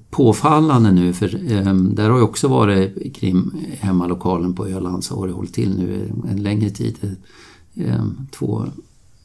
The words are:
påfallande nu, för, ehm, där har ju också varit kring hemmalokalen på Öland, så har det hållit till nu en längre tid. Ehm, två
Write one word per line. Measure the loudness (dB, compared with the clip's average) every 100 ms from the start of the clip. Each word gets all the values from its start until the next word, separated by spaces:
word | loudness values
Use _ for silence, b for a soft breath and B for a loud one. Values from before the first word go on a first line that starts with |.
| -6
påfallande | 2 4 4 4 4 4 4 6
nu, | 6 4
för, | 0 -2 -2 -2
ehm, | 0 2 2 2
där | 2 2
har | 4
ju |
också | 2 2 2
varit | 4 4 4 0 -4 -12 -6
kring | 0 0 0 -4 -10 -6
hemmalokalen | -2 0 0 -2 -2 0 -2
på | -4 -6
Öland, | -6 -6 -6
så | -6 -6
har | -6
det |
hållit | -6 -8
till | -4 -2 -2
nu | -2 -4 -6 -6 -6
en | -4
längre | -2 0 -2
tid. | -2 -6 -6 -8 -10 b b b b -16
Ehm, | -8 -4 -2 -2 -6 -12 -8
två | -4 -4 -6 -10 -18 _ _ _